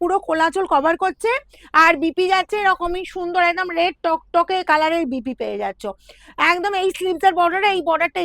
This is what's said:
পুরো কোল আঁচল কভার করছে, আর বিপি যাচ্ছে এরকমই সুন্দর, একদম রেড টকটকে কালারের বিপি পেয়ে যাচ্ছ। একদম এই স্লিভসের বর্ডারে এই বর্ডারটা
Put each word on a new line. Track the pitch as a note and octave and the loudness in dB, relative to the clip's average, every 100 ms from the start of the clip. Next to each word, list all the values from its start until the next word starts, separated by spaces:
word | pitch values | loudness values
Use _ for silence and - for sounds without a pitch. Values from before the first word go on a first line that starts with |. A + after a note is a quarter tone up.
পুরো | F4 F#4+ F#4+ | 0 -2 0
কোল | D#4+ E4 | 0 0
আঁচল | F#4+ F#4 | 0 0
কভার | D4 D4+ E4 | 2 2 0
করছে, | F#4+ - A4+ C5 - - E4+ D#4 | -2 -2 -2 -2 -6 -18 -2 4
আর | D#4+ E4 | 4 4
বিপি | D#4+ - F#4 | 0 0 0
যাচ্ছে | F#4+ F4+ G#4+ | 0 0 0
এরকমই | G4 F#4 F4 F4+ F#4+ | 0 0 -2 -6 -8
সুন্দর, | F#4+ F4 F4+ F4 | -8 -4 0 0
একদম | F4 F#4 E4 | 0 -4 -2
রেড | F4 - E4+ | -2 -2 -2
টকটকে | D#4+ - E4+ E4+ F#4 F4 | -4 0 0 0 -2 2
কালারের | D#4 D#4 E4+ D4 | 2 2 0 -2
বিপি | C4 A#3+ A#3+ | -4 -6 -6
পেয়ে | A3 G#3 | -6 -6
যাচ্ছ। | G3+ G3 G#3+ G3 _ - - - D4+ | -6 -8 -10 -12 _ -20 -18 0 2
একদম | F4+ F#4+ G4 | 2 0 -2
এই | F#4+ - | -2 -2
স্লিভসের | F#4 E4 F#4+ F4 | -4 0 2 2
বর্ডারে | E4+ F#4 G#4 F#4+ | 2 2 0 0
এই | D#4 | 0
বর্ডারটা | D#4+ E4+ F#4 | 0 -2 -2